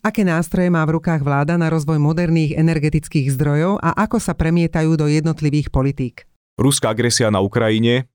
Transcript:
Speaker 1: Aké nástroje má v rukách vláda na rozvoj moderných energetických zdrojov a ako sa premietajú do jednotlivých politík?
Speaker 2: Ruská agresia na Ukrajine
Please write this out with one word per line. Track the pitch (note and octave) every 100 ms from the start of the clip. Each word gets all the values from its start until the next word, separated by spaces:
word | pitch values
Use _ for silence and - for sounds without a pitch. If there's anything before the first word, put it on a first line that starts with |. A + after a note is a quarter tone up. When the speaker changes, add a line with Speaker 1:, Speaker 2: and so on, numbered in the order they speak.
| G#3+
Speaker 1:
Aké | A3
nástroje | F#3+ E3 E3+ - F3+
má | E3+ D#3
v | D#3+
rukách | F3 D#3+ C#3
vláda | C#3 D3 F3
na | D#3+
rozvoj | D#3+ D3 D#3
moderných | D3 D#3+ F3 E3 D3+
energetických | - D#3+ D#3+ D3 D#3 - D#3 C3+
zdrojov | C3 D3 D3 E3+ G3+
a | - - A3
ako | A3+
sa | - E3
premietajú | D#3+ E3+ E3 E3 D#3+
do | D#3+ D3+
jednotlivých | D3+ D#3 D#3 D3+ D3 C#3+
politík? | - C3+ C#3 B2+ - - _ _
Speaker 2:
Ruská | - B2+ C#3 A#2
agresia | A2 A#2+ A2 A2+
na | G#2
Ukrajine | G2+ A#2+ A2 A2 A#2 B2 C3